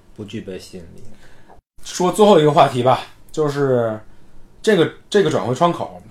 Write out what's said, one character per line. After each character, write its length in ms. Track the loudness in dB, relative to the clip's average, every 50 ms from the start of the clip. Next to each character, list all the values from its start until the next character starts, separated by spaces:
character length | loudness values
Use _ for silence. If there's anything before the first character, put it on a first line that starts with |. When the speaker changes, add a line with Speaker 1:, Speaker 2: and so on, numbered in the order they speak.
| _ -20 -18
Speaker 1:
不 100 | -18 -16
具 160 | -14 -14 -14
备 180 | -12 -12 -14 -16
吸 180 | -16 -18 -20
引 80 | -20 -20 -20 -18
力。 80 | -16 -16 -14 -16 -16 -18 -20 -20 -20 -20 -20 -20 -20 _ _ _ -18 -16
Speaker 2:
说 300 | -12 -6 -4 -4 -2 2
最 120 | 4 4
后 140 | 6 6 6
一 60 | 4
个 80 | 4 4
话 160 | 4 4 4
题 140 | 2 0 2
吧， 180 | 2 2 0 -2 -8 -20 -20 -20 -12 -6
就 160 | -4 -4 -4
是 500 | -2 -2 -2 0 0 0 0 -2 -6 -8 -12 -18 -20 -20 -20 -20 -20 -20 -20 -20 _ -4 0
这 140 | 0 2
个， 120 | 2 2 0 -2 -8 _ _
这 120 | 0 2 2
个 60 | 2
转 140 | 0 -2 -2
会 100 | -4 0
窗 180 | 0 0 0 0
口 280 | -2 -8 -10 -12 -18 -20 -20